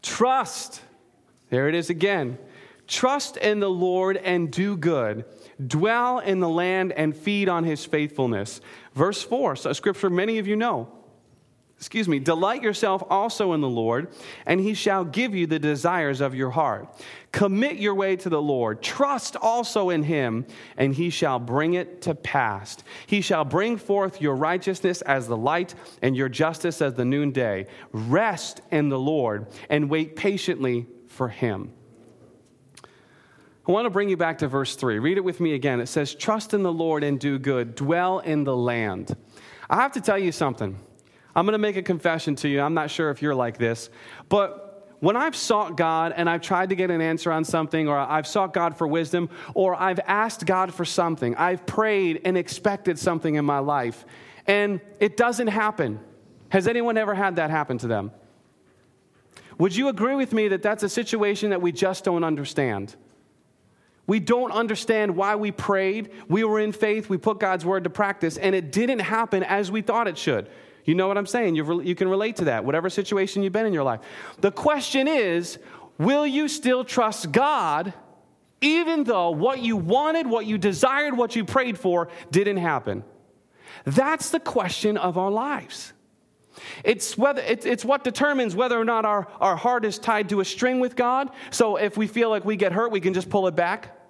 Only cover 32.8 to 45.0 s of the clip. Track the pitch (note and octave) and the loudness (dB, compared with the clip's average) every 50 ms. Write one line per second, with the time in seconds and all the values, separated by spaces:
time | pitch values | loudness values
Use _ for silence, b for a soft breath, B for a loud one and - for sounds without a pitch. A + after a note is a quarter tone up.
32.8 | B B B B B B B B B B B B B B B B B - F3+ G#3 | B B B B B B B B B B B B B B B B B 2 2 2
33.8 | A#3 B3 F3+ G3 G3+ G3+ F#3+ E3 F3 D#3+ D#3+ D#3+ D#3 C#3+ B2+ C#3 C3+ B2+ - - | 2 2 2 2 2 2 2 2 2 0 0 -2 -4 -2 0 0 -2 -2 -4 -2
34.8 | - B2+ A2 G#2+ A2+ D3+ F#3 G3 F#3+ F#3 F3 - F3 D#3+ D3+ C3+ B2 C#3+ C3 B2 | 0 0 0 2 2 2 2 2 0 -2 -2 0 -2 0 0 0 0 0 0 0
35.8 | A#2+ B2 - D#3+ D3 C#3 - - - - G#3+ A3 G#3+ G#3+ - G#3 G3 F3+ E3 D#3+ | -2 -2 -2 -2 -2 -2 -6 -6 -2 -2 0 -2 -2 -2 0 0 2 0 0 0
36.8 | E3 E3 D#3 D3+ D3 D3 C#3+ C3 C3+ C#3+ C#3 C3+ C3 C#3 C3+ B2+ A#2+ A#2 A#2 - | 0 0 0 0 2 0 0 0 0 -2 -2 -2 0 0 0 0 -2 -4 -4 -6
37.8 | C#3+ C#3 E3 F3 F3+ F#3 F#3 F#3+ - E3 D#3 D3+ D3 C#3 C3 B2 A#2+ B2 A#2+ A#2 | -2 0 0 2 2 0 0 -2 -2 -2 0 0 0 0 0 0 0 0 0 0
38.8 | A2+ G#2 F#2+ F#2 F#2+ - - - B B B B B B B B B B - F#3+ | 0 -2 -2 -4 -6 -8 -8 -10 B B B B B B B B B B 2 2
39.8 | B3+ C#4 C#4 C#4 F#3+ - G#3 G3 G3 F3+ D#3 - E3 C#3 A#2+ - A2 G2 F#2+ G2 | 2 2 0 -2 0 2 2 2 2 0 0 0 -2 -2 0 -2 -6 -6 -6 -8
40.8 | - - - _ b b b b b b b D#3+ F3 G3+ G#3+ G#3+ G#3 G#3+ G3+ F#3+ | -14 -20 -20 _ b b b b b b b 0 2 2 2 2 0 0 -2 -2
41.8 | F3+ - F#3 E3 - F3 E3 D#3+ - - D3 C3+ - D3 C#3 C#3 C#3+ D3 E3 E3 | -2 -2 -2 0 2 0 0 0 -2 -2 -4 -2 0 0 0 2 2 2 0 0
42.8 | D3+ C#3 - - E3 D3+ C#3+ - C#3+ D3+ C#3+ C3 B2 A#2 G#2+ - A#2+ A#2 A#2 A2+ | -2 -2 -2 -2 -2 -2 -2 -2 -2 -2 0 0 0 -2 -2 0 0 0 0 -2
43.8 | - - B B B B B B B B - G#3 G3+ F#3 - - - - - - | -6 -16 B B B B B B B B 2 2 2 2 -2 -10 -16 -18 -20 -20
44.8 | - - - - | -20 -20 -14 0